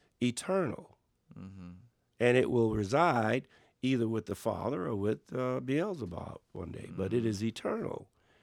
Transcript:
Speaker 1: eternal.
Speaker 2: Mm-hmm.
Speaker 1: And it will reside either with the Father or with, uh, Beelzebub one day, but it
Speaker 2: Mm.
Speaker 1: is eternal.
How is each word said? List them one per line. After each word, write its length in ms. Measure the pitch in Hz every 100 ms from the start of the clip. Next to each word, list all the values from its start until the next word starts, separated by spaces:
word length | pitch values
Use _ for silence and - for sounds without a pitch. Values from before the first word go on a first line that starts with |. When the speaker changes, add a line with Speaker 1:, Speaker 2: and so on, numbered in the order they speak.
| _ -
Speaker 1:
eternal. 760 | 123 120 - 190 143 - - _ _ _ - -
Speaker 2:
Mm-hmm. 300 | 95 95 87 90 117 _ _ -
Speaker 1:
And 160 | 120 127
it 140 | -
will 240 | 120 113 110
reside 720 | 98 139 175 123 110 127 - _ _ _
either 280 | 131 127 113
with 160 | 113 -
the 100 | 98
Father 500 | 113 92 98 160 165
or 80 | 104
with, 360 | 104 - -
uh, 280 | 127 127 131
Beelzebub 800 | 127 147 208 165 98 85 - - _
one 180 | 95 85
day, 200 | - - 90
but 160 | 95
it 100 | 120
Speaker 2:
Mm. 40 | 113
Speaker 1:
is 140 | 98
eternal. 680 | 113 - 208 220 - - - _ _ _